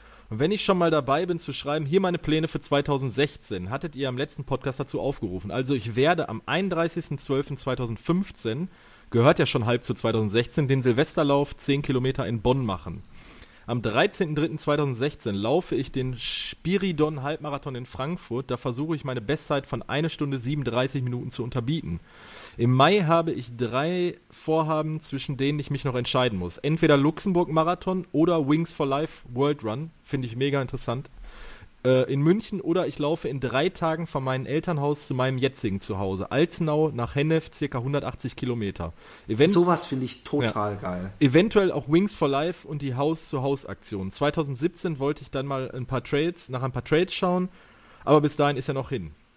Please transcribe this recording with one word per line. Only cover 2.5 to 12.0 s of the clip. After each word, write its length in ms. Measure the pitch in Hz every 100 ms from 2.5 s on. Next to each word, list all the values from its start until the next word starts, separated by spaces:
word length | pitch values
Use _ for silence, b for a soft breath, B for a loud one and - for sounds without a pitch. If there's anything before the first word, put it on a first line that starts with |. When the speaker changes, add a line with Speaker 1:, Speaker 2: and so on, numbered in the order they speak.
| 147
Speaker 1:
zweitausendsechzehn. 1080 | - 143 147 135 135 107 147 - - 95 90
Hattet 260 | 139 165 127
ihr 140 | 135
am 80 | 123
letzten 260 | 151 -
Podcast 360 | - 127 139 -
dazu 200 | 135 139
aufgerufen. 520 | 120 - 98 92 101
Also 240 | 120 131 135
ich 200 | 110 113
werde 340 | 151 175 -
am 120 | 110 -
einunddreißigsten 720 | 156 190 165 165 170 - 143
zwölften 380 | - 139 - 139
zweitausendfünfzehn, 1080 | 135 127 120 110 - 180 202 - 113 127 190 b b b b
gehört 260 | 117 131 175
ja 80 | 139
schon 220 | 131 110
halb 160 | 120
zu 100 | -
zweitausendsechzehn, 760 | 110 113 110 107 113 117 - 131
den 140 | 135
Silvesterlauf 760 | 123 117 160 - 143 139 143 -
zehn 280 | - 139
Kilometer 420 | 143 127